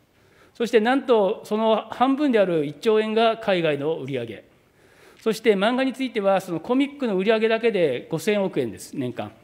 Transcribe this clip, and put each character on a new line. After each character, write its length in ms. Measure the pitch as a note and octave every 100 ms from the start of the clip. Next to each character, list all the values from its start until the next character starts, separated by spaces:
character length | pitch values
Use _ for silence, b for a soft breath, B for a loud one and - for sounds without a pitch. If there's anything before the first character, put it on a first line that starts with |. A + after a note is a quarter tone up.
| _ b b b b -
そ 100 | A#3
し 60 |
て 80 | A#3
な 160 | A3 C4+
ん 100 | C#4
と 360 | A3+ F#3+ -
そ 140 | - G#3+
の 300 | A3 A3 -
半 240 | - B3+ C4+
分 160 | D4
で 80 | A3+
あ 60 | F#3+
る 200 | E3+ C#3+
一 140 | -
兆 200 | A3+ G#3+
円 140 | A3
が 240 | G#3+ A3+ A3+
海 240 | A3 F#3
外 160 | D#3+ C#3+
の 200 | C#3+ E3
売 160 | C3+
上。 300 | C3 A#2 G#2 - _ _ b b b b -
そ 120 | A3+
し 100 | A3
て 120 | A#3
漫 220 | G3 G3+ B3+
画 80 |
に 100 | C4
つ 100 | B3+
い 60 | C4
て 120 | G#3+
は、 200 | G3 F#3+
そ 100 | F#3
の 80 | D#3+
コ 140 | -
ミ 120 | B3+ C#4
ッ 140 | C#4
ク 80 | B3
の 100 | F#3+
売 80 | F#3+
上 220 | A3 A3
だ 120 | A3+
け 120 | A#3
で 360 | G3+ D#3+ B2+ -
五 80 | D#3+
千 260 | G#3+ G#3
億 160 | F#3+ F3
円 120 | B2
で 80 | F2+
す、 140 | - -
年 180 | B2+
間、 180 | A#2 G#2 -